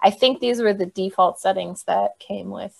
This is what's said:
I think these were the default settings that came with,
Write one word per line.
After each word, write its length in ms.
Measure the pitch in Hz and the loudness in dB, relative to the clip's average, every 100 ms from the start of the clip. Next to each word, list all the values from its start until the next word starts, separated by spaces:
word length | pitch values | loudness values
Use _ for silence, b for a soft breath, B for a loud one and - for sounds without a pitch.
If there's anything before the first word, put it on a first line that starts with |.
I 100 | 202 | 2
think 300 | 208 262 262 | 4 2 2
these 220 | 247 240 | -2 2
were 100 | 220 | 2
the 140 | 202 180 | 0 -2
default 540 | - 190 190 180 - | -4 -4 2 2 2
settings 420 | 190 190 175 185 | -2 -2 -4 -8
that 340 | - 170 202 - | -2 0 0 -4
came 300 | - 101 92 | -12 -10 -10
with, 300 | 95 190 _ | -10 -12 _